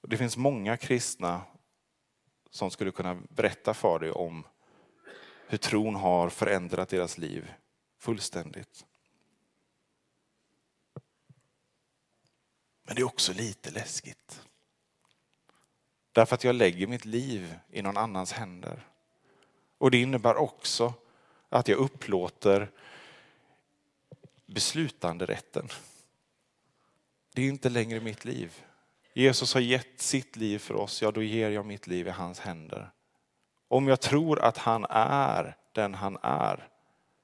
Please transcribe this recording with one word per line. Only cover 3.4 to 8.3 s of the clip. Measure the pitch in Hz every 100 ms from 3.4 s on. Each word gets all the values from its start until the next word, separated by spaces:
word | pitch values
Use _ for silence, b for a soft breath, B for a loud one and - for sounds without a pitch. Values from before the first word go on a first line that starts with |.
| 107 - -
för | 110 107 82
dig | 80
om | - 85 82 - _ B B B B B B B B B
hur | 107
tron | - 110 107
har | 101 95 90 87
förändrat | - 104 98 87 90 92
deras | 92 87 -
liv | 80 - - - _ _ _ _
fullständigt. | - 110 -